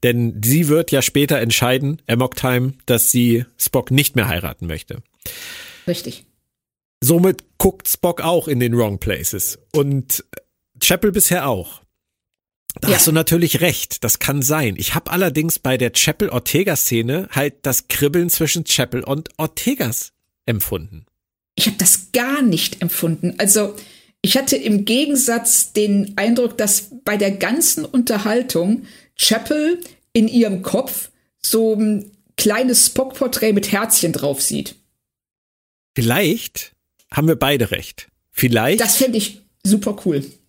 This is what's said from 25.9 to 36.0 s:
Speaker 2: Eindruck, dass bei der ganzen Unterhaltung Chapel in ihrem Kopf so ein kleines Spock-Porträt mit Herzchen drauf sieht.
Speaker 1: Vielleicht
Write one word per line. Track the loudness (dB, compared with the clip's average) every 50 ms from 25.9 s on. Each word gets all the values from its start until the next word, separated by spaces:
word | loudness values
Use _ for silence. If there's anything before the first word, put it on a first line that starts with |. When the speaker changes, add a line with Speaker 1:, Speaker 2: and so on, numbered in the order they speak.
| 2 0 0 -2 -4 -2
Speaker 2:
Eindruck, | 0 0 2 2 0 -2 -2 -2
dass | -2 0 0 -2 -2 -8 -18 -8 _
bei | -4 0 0
der | 0 0
ganzen | 0 -2 -2 -2 0 0 0 0 0 -2 -4
Unterhaltung | -2 0 -2 0 0 0 -2 0 0 0 0 -2 -2 -2 -2 0 0 0 -2 -2 -10 -20 -20 _ _ _ -2
Chapel | 0 2 2 0 0 -2 -2 0 0 0 -2 -2 -6 -16 -20 _ _ _ _
in | 2 2 4
ihrem | 4 2 2 2 0 -4
Kopf | -6 -4 -2 -2 -2 -2 -6 -10 -10 -12 _ _ _ _ _ _
so | _ 0 0 2 2 2 2
ein | 2 2 0 0 -2 -4 -10 _ _ _ _ _ 0
kleines | 0 2 2 2 2 2 4 4 2
Spock-Porträt | 2 2 -2 -4 -4 -2 -4 -4 -4 -2 0 0 2 2
mit | 2 0 0
Herzchen | -2 -2 0 0 0 0 0 0 -2
drauf | -2 -2 -2 -2 -2
sieht. | -4 -4 -4 -4 -8 -8 -12 _ _ _ _ _ _ _ _ _ _ _ _ _ _ _ _ _ _ _ _ _ _ _ _
Speaker 1:
Vielleicht | -2